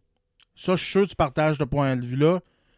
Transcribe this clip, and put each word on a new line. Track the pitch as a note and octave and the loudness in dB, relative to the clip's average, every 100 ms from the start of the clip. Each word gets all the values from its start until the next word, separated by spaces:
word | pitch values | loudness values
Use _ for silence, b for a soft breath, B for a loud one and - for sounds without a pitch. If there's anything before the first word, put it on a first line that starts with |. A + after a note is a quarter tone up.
| _ _ _ _ _ - | _ _ _ _ _ -8
ça, | - F#3 | -2 -2
je | |
suis | - | 0
sûr | F#3+ | 0
que | G3+ | 0
tu | - | 0
partages | D3+ D#3 D#3 D3 | -2 0 0 0
ce | |
point | C#3 C#3+ C3+ B2+ | -2 0 0 -2
de | A#2+ | -4
vue-là, | C3 D#3 F3+ - _ _ | 0 2 2 -4 _ _